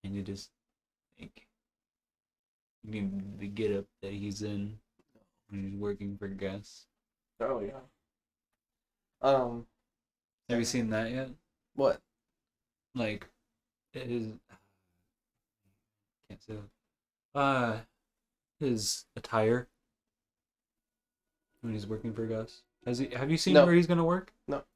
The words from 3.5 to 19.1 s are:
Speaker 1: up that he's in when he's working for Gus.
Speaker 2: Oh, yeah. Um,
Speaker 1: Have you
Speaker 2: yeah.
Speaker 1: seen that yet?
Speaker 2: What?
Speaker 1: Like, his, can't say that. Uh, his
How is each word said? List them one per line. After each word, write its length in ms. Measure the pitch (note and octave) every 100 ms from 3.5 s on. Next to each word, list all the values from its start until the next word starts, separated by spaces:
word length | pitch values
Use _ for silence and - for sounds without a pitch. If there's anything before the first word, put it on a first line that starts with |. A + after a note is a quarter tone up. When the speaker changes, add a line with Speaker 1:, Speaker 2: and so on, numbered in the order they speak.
| G2+ G#2+ G2
Speaker 1:
up 100 | G2 _
that 80 | G2
he's 320 | G2+ G#2 G2
in 340 | G#2 G#2 G2+ A2 _ _ _ _ _ _ _
when 140 | G2+
he's 120 | G2 G2
working 400 | G#2 G2+ G2+ G2+
for 120 | G2
Gus. 580 | F#2+ G2 G2 G#2 - - _ _ _ _ _
Speaker 2:
Oh, 200 | A#2 B2+
yeah. 200 | G#2 C3+ C3+ _ _ _ _ _ _ _ _ _ _ _ _ _
Um, 420 | C3+ C3+ B2 A#2 A#2 _ _ _ _ _ _ _ _
Speaker 1:
Have 120 | A#2+
you 40 |
Speaker 2:
yeah. 60 | A#2
Speaker 1:
seen 220 | B2+ A2+
that 180 | A2 A2+
yet? 200 | B2+ C3+ B2+ _ _ _ -
Speaker 2:
What? 260 | C3+ - _ _ _ _ _ _ _ _ _
Speaker 1:
Like, 340 | B2+ A2 G#2 - _ _ _ _ _ _
his, 340 | - B2+ A#2+ A2 A2 _ - _ _ _ _ _ _ _ _ _ _ _ _ _ _ _ _ _
can't 140 | G2
say 100 | -
that. 840 | G#2+ G#2 _ _ _ _ _ _ C#3+
Uh, 380 | C#3 C3+ A#2+ A2 - _ _ _ _ _ _ _
his 460 | C#3+ A#2 G#2 - -